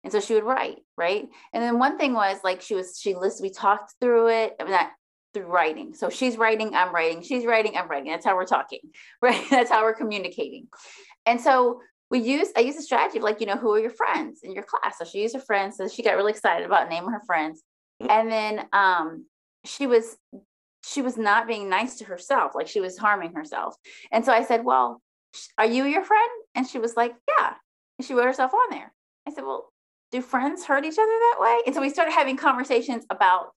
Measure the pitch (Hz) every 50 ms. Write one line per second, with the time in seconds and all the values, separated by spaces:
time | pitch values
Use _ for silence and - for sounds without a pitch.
0 | - 196 202 208 196 - 226 214 208 226 262 254 - - - - _ _ _ -
1 | 170 175 196 208 - - - - - _ - 226 233 240 233 233 254 285 349 370
2 | 302 277 247 226 202 196 196 196 - 185 185 185 - - 214 185 185 185 - -
3 | - 202 190 180 185 196 226 - 190 196 190 - 220 202 208 208 - - _ _
4 | 247 247 240 226 226 226 226 226 220 220 - - 147 175 190 175 - - - _
5 | _ _ _ _ _ _ _ 208 185 170 175 180 165 160 156 - - - - -
6 | 196 175 - - 262 254 226 220 226 220 220 220 220 214 - - - 180 175 170
7 | 165 165 165 170 175 - 254 247 233 233 233 220 220 214 - 175 180 165 156 139
8 | 135 151 160 170 - 226 190 180 185 185 - 139 135 - - - - - _ -
9 | - - - _ - 254 247 - - - 269 254 240 240 240 220 214 226 220 -
10 | - 214 208 202 180 175 - - 151 131 - 127 - _ - - - - - -
11 | - _ - _ _ 226 240 240 240 311 269 254 247 240 240 247 - _ _ _
12 | _ _ - 254 220 240 277 302 381 - - - 240 262 294 320 - - 262 -
13 | 320 - - - - 208 220 - 226 202 196 - 247 220 208 214 220 247 - -
14 | - - 185 180 - - - _ - 190 190 190 - - - - - - - -
15 | - 170 - 196 208 233 233 262 - - 214 196 196 196 214 - 190 - - -
16 | 233 220 185 185 202 214 214 214 - 196 170 170 175 175 196 175 - 165 165 170
17 | 175 202 233 208 - - 175 160 156 160 160 - _ _ _ _ _ _ _ _
18 | - 127 - 220 226 226 226 220 214 214 214 208 - - - 202 196 190 180 170
19 | 160 160 165 165 - _ _ _ _ _ _ _ _ - - - 285 247 240 226
20 | 220 - - _ _ _ - 202 _ _ _ _ _ _ _ _ - - - 285
21 | 247 254 - 226 220 208 202 226 226 226 226 208 202 196 185 196 233 254 - -
22 | 220 196 185 175 - - 277 247 170 135 - - - - - 214 185 185 185 -
23 | 214 208 208 196 170 170 175 151 156 151 - - - - - _ _ - - -
24 | - - - 226 233 254 240 226 240 - 240 226 240 247 254 262 247 233 233 -
25 | _ _ _ _ _ _ _ - - - _ - 220 226 233 254 269 277 294 392
26 | 381 - 427 427 466 466 494 453 - _ _ 240 262 - - 254 220 233 233 233
27 | 233 240 240 _ _ - 622 - - - - - _ _ _ _ _ _ _ -
28 | 254 - 269 240 240 262 262 262 262 254 320 453 494 453 208 - 202 226 _ _
29 | _ _ _ _ _ 294 302 277 262 269 - - - _ _ _ _ _ _ _
30 | _ _ - 254 247 - - 247 254 294 - - - - 277 277 294 320 311 -
31 | 440 440 453 453 466 480 480 - - 453 - - 466 - - 285 269 277 294 359
32 | 330 320 - 330 285 262 262 262 - 294 240 247 277 - 262 233 262 - 247 233
33 | - _ - - 202 185 180 180 - - _